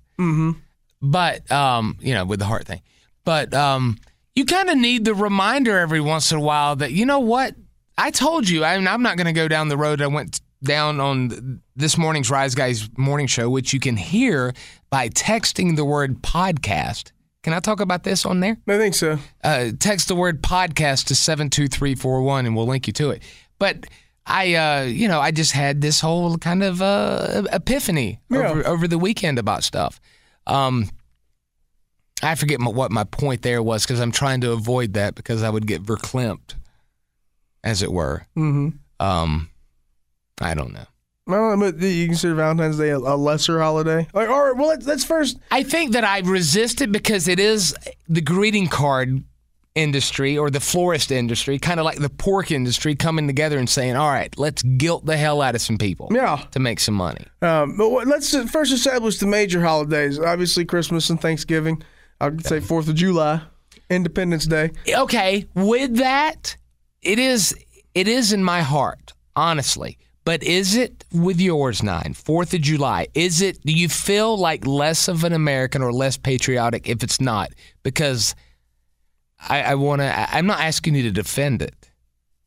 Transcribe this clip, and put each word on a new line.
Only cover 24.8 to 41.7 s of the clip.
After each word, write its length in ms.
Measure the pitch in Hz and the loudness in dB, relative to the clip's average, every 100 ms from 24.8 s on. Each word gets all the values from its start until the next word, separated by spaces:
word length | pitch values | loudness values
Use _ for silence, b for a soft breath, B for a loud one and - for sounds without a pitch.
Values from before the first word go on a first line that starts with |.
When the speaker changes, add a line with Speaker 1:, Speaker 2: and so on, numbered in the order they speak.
Speaker 2:
you 220 | 131 127 220 | 0 0 2
know, 140 | 160 | 2
I 100 | 143 | 2
just 200 | 160 156 | 2 0
had 300 | 139 143 143 | 0 0 0
this 180 | 147 151 | 0 2
whole 380 | 160 170 175 165 | 0 0 0 -2
kind 240 | 165 180 | -2 0
of, 180 | 196 180 | 0 0
uh, 600 | 190 202 208 - - - 202 | 0 0 0 -2 -2 -2 -2
epiphany 680 | - - 269 - 160 110 - - | -2 0 -2 0 0 -2 -6 -4
Speaker 1:
Yeah. 180 | 262 220 | 0 0
Speaker 2:
over, 180 | 156 139 | 0 0
over 220 | 170 170 | 0 0
the 80 | 170 | 0
weekend 400 | 185 226 170 127 | 0 0 -2 0
about 260 | 107 82 | 0 -2
stuff. 360 | - - 80 - b b b b - | -2 -2 -4 -6 b b b b -2
Um, 420 | 135 135 127 101 - _ _ _ _ _ _ _ _ _ _ _ - | 0 2 0 -4 -8 _ _ _ _ _ _ _ _ _ _ _ -6
I 120 | 151 160 | -4 -2
forget 220 | 147 139 | -2 0
my, 120 | 120 | -2
what 200 | 110 131 | 0 0
my 140 | 107 | -2
point 380 | 104 - 143 120 | -2 -2 -2 -2
there 200 | 127 120 | -2 0
was 220 | 113 110 | 0 0
'cause 160 | - 120 | -2 -2
I'm 120 | 120 | -2
trying 280 | 117 139 131 | 0 0 0
to 120 | 123 | 0
avoid 420 | 117 110 127 120 | -2 0 0 0
that 200 | 104 101 | 0 -2
because 280 | - - 113 | -4 -4 -2
I 80 | 110 | 0
would 160 | 107 107 | -2 -2
get 160 | 85 | -4
verklempt, 720 | 101 107 - 131 120 90 - - - _ _ _ _ _ _ _ _ _ | -4 -6 -4 -4 -4 -4 -10 -14 -14 _ _ _ _ _ _ _ _ _
as 200 | - 104 | -4 -2
it 100 | 95 | -2
were. 340 | 87 73 80 - | -2 -2 -4 -6
Speaker 1:
Mm-hmm. 360 | - 156 143 143 - - - | -2 0 0 -2 -6 -14 -4
Speaker 2:
Um, 460 | 98 90 82 78 80 - _ _ _ _ _ _ _ - | -2 0 0 -2 -4 -12 _ _ _ _ _ _ _ -8
I 140 | 85 | -6
don't 180 | 78 64 | -4 -6
know. 140 | - - _ _ _ - | -12 -20 _ _ _ -4
Speaker 1:
I 40 | |
don't 260 | 190 220 202 | 0 2 2
know, 120 | 202 | 0